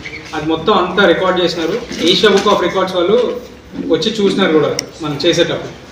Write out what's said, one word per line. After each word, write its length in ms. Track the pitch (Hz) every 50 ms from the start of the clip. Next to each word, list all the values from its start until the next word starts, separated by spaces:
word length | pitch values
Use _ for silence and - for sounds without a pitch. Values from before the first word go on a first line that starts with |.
| - - - - - - -
అది 120 | 156 151
మొత్తం 280 | 156 160 160 160 220 208
అంతా 320 | 190 180 185 185 185 -
రికార్డు 380 | - 160 156 185 180 180 180 175
చేసినారు. 380 | 165 - 170 160 160 190 240 - - - - -
Asia 220 | 170 196 - 214 208
Book 200 | 196 196 185 208
of 100 | 196 -
Records 380 | - 170 - 190 185 180 180
వాళ్ళు 460 | 180 170 180 214 247 240 123 104 - - - - - - - - - - -
వచ్చి 240 | 165 156 - 220 202 -
చూసినారు 320 | 202 196 - - 190 165 156
కూడా 240 | 156 143 131 123 - - - - -
మనం 180 | 160 151 147 143 -
చేసేటప్పుడు. 480 | 170 160 160 160 147 139 120 123 - - - - -